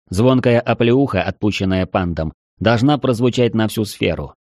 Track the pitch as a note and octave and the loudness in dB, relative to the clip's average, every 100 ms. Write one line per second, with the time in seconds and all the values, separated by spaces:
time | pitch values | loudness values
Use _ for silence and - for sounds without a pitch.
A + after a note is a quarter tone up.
0 | _ F#2 B2 C3 B2 A#2+ - A2+ A#2 B2+ | _ 0 2 4 4 2 0 0 2 2
1 | C#3 F#2+ F2 - G#2 - F#2+ F#2 F2+ G#2 | 2 -2 -4 -2 -4 -2 -2 0 0 -2
2 | F2 D#2+ D#2+ - _ _ A2 A#2 C3+ D3 | -2 -4 -6 -8 _ _ 0 2 2 0
3 | C3 A2 B2+ A#2 A#2+ A2+ A2 - G#2+ - | 0 0 0 2 0 0 -2 -2 -6 -4
4 | G#2 D#2 C#2+ - _ | -4 -4 -8 -14 _